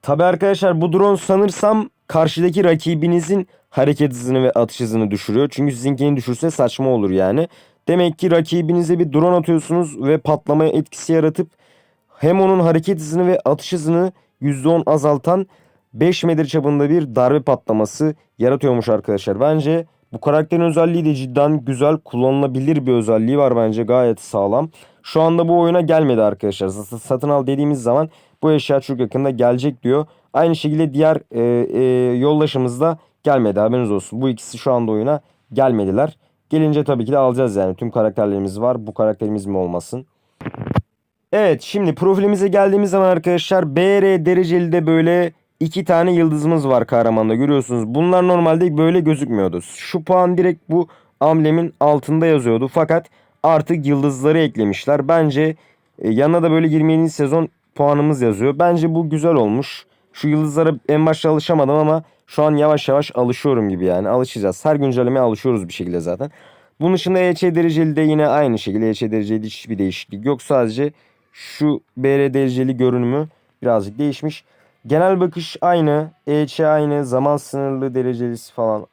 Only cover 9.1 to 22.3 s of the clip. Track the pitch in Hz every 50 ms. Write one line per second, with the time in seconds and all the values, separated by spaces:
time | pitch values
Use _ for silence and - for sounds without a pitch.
9.1 | 135 151 165 180 180 175 165 170 170 160 147 - 160 175 175 156 143 95 131 135
10.1 | 156 160 - 151 151 151 _ - 147 151 156 160 - 160 156 _ - - - -
11.1 | 165 160 156 156 156 - 180 160 _ _ _ _ _ _ _ _ _ _ _ _
12.1 | _ _ - 156 180 190 190 190 190 185 170 165 165 165 160 - - 156 156 151
13.1 | 156 175 180 180 185 - - 131 147 151 - - 185 170 151 156 170 170 180 190
14.1 | 185 _ _ _ _ _ 131 143 143 135 127 156 170 170 - - 151 151 135 151
15.1 | 147 135 - 165 180 190 190 _ _ _ _ _ _ _ _ _ - 113 147 175
16.1 | 180 - - 170 165 156 160 135 - 160 135 147 147 143 143 143 160 175 156 131
17.1 | 113 127 123 127 139 139 127 139 131 123 _ - 110 110 107 104 - - 151 156
18.1 | 151 _ _ _ _ - 113 123 135 135 147 139 123 120 107 120 110 101 98 -
19.1 | 104 98 - - 98 101 131 147 156 156 139 147 160 170 165 _ _ _ _ _
20.1 | - 113 - 147 143 156 156 156 170 165 170 170 156 165 165 170 170 175 160 156
21.1 | 151 131 135 127 123 139 143 151 156 147 120 127 135 123 143 147 151 160 _ -
22.1 | - 120 127 131